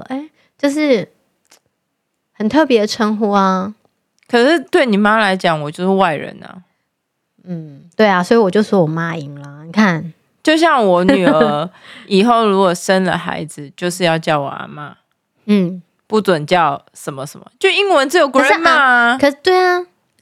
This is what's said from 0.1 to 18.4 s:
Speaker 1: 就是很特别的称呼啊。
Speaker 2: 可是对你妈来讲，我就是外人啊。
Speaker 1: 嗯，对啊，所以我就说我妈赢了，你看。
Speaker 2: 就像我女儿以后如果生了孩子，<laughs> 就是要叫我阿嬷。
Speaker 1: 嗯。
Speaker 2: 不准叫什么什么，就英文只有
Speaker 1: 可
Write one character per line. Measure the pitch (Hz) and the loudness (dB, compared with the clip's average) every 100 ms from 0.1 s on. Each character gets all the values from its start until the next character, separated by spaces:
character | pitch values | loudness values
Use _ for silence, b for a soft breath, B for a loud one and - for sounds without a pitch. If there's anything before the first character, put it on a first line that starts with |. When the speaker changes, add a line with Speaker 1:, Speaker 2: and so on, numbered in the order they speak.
| 262 311 _ _ _ | -12 -12 _ _ _
Speaker 1:
就 | 285 | -4
是 | 294 302 233 - _ _ _ _ _ _ _ _ _ _ _ _ | -2 0 0 -2 _ _ _ _ _ _ _ _ _ _ _ _
很 | _ 214 | _ 0
特 | 285 | 2
别 | 294 233 | 2 2
的 | 208 | 0
称 | - 214 214 | -2 -4 -2
呼 | 214 | 0
啊。 | 202 190 185 196 214 _ _ _ _ _ | 2 0 -2 -6 -14 _ _ _ _ _
Speaker 2:
可 | 240 254 | 2 2
是 | 330 | 0
对 | 254 370 | 0 0
你 | 262 | 2
妈 | 196 208 220 | 2 2 2
来 | 202 | 0
讲， | 190 185 156 | 0 0 -2
我 | 147 | -6
就 | 160 | -4
是 | 185 190 | -2 2
外 | 185 | 0
人 | 143 - - | -2 -10 -16
啊。 | - 185 _ _ _ _ _ _ _ _ | -20 -20 _ _ _ _ _ _ _ _
Speaker 1:
嗯， | 180 170 156 143 170 - | -14 -14 -14 -20 -14 0
对 | 214 | 2
啊， | 180 | 2
所 | 180 233 | 2 2
以 | |
我 | 196 | 2
就 | 202 | 0
说 | 208 196 | 0 2
我 | 156 | 2
妈 | 160 165 165 | -2 -6 -8
赢 | 143 143 | -12 -16
了， | 143 143 | -20 -20
你 | 160 | -6
看。 | 180 208 160 160 - _ _ | 0 0 0 -8 -16 _ _
Speaker 2:
就 | - | 0
像 | 311 330 285 202 | 2 2 2 2
我 | 175 | 2
女 | 185 269 | 2 2
儿 | 180 - 156 147 170 B B B B | 2 2 0 -2 -8 B B B B
以 | 190 | 0
后 | 233 233 220 | 2 2 2
如 | 196 | 2
果 | 190 | 0
生 | 175 - 190 | 0 0 0
了 | 185 170 | 0 -4
孩 | 170 143 156 | -6 -10 -12
子， | - 143 | -16 -20
<laughs> | |
就 | - 180 | -8 -8
是 | 175 | -2
要 | 175 160 | -2 -2
叫 | 165 151 | -2 -2
我 | 139 | -4
阿 | - - | -12 -16
嬷。 | 147 143 - _ _ _ _ - | -16 -18 -20 _ _ _ _ -2
Speaker 1:
嗯。 | 208 175 185 _ _ _ | -2 -2 -6 _ _ _
Speaker 2:
不 | 214 | -2
准 | 202 165 | 0 -2
叫 | 147 175 156 143 _ | 0 0 0 -2 _
什 | - - | -16 -14
么 | 135 | -12
什 | 160 - | -14 -16
么， | - _ | -20 _
就 | 381 | -2
英 | 349 403 | 0 2
文 | 320 269 | 2 2
只 | 349 | 0
有 | 277 | 2
Speaker 1:
可 | 262 | 2